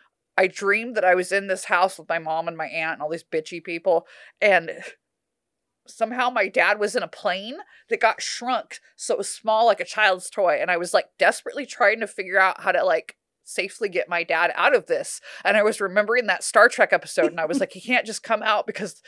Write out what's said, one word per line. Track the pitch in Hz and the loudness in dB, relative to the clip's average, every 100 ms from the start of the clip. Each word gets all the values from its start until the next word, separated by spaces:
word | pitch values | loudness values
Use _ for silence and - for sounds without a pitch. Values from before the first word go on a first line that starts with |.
| _ _ _ - | _ _ _ 0
I | 185 | 0
dreamed | - 196 208 233 220 | 0 -2 -2 -2 0
that | 185 | 4
I | 180 | 4
was | 180 | 2
in | 196 202 | -2 -2
this | 185 - | -6 -2
house | 180 190 - | 2 0 -2
with | 156 | -6
my | 165 | -6
mom | 160 160 170 | -4 -4 -4
and | 165 | -6
my | 156 | -8
aunt | 160 160 160 | -6 -6 -6
and | |
all | 151 | -8
these | 165 | -8
bitchy | - 160 156 175 | -6 -6 -6 -10
people, | 165 170 190 165 - - - - | -10 -4 0 0 0 -14 -20 -2
and | 214 180 165 - - - _ _ _ _ _ _ _ _ - | 2 2 0 -10 -14 -20 _ _ _ _ _ _ _ _ -16
somehow | - 226 247 247 | -6 -4 0 0
my | 247 208 | 0 0
dad | - 175 208 | 2 2 2
was | 208 233 | 0 -2
in | |
a | 170 | -4
plane | - 202 185 208 302 415 - - | -4 -4 -4 -6 -14 -18 -18 -6
that | 220 | 0
got | 226 - | 2 0
shrunk | - - 240 240 - - _ - | -6 -8 -4 -4 -4 -16 _ -10
so | - | -4
it | 208 | -2
was | 196 | -4
small | - 214 220 233 | -6 0 4 4
like | 202 | 4
a | 175 | 0
child's | - 214 185 - | 2 4 4 -2
toy, | - 180 147 | 0 2 2
and | 165 | 2
I | 175 | 0
was, | 175 | 2
like, | 196 - - | 0 0 2
desperately | 175 - - 269 262 | 2 2 -4 -10 -8
trying | - 208 220 | 0 2 2
to | 214 | -4
figure | - 185 190 | -8 -2 2
out | 190 - | 2 2
how | 196 | 0
to, | 180 | 2
like, | 180 165 - - _ _ - | 2 0 -2 -18 _ _ -12
safely | - 208 - 208 | -8 -8 -6 -4
get | 180 160 | -4 -2
my | 175 | -2
dad | 170 165 170 - | -2 0 0 2
out | 233 262 | 2 2
of | - | 0
this. | 156 143 - - - - | -4 -4 -12 -16 -6 0
And | 208 | 2
I | |
was | 208 214 | 2 0
remembering | 196 190 208 240 214 | -2 0 0 0 0
that | 180 | -2
Star | - 220 233 | 0 6 6
Trek | - 208 | 6 2
episode, | 175 - - 160 | 2 0 0 0
and | 170 | 0
I | 160 | -2
was | 180 | -2
like, | 185 | -2
"He | 190 | -6
can't | - 247 208 | -4 -2 -2
just | 208 | -6
come | - 220 | -4 -2
out | 220 208 - | 0 0 -2
because | - 190 - | -6 -8 -10